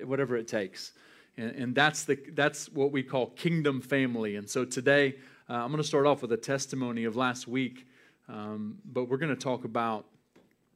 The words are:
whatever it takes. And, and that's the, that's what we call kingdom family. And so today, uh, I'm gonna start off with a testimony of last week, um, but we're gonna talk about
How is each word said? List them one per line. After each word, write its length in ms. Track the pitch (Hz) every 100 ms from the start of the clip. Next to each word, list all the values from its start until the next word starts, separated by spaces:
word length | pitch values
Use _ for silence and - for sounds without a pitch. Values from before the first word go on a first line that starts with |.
whatever 320 | 127 135 135 120
it 100 | 113
takes. 460 | 110 95 - - - - - _ -
And, 140 | 113
and 240 | - 123
that's 300 | 127 151 151
the, 120 | - 139 -
that's 360 | 147 147 147 -
what 240 | 151 143
we 100 | 139
call 240 | 127 135 120
kingdom 500 | - 170 165 147 131
family. 560 | - 139 131 117 107 104
And 120 | 104
so 160 | 131
today, 520 | 123 131 127 143 139 135 - - -
uh, 40 |
I'm 180 | 120 120
gonna 100 | 151
start 240 | 151 147 143
off 160 | 143
with 80 | 117
a 60 | 113
testimony 640 | - 135 135 131 123 117 113
of 100 | 113
last 320 | 127 127 -
week, 400 | 131 127 - - _ _ _ -
um, 500 | 110 107 107 107 -
but 240 | - 123 123
we're 80 | 135
gonna 180 | 160
talk 300 | 127 - 123
about 420 | 127 117 117 107 - _ _ _ _ _ _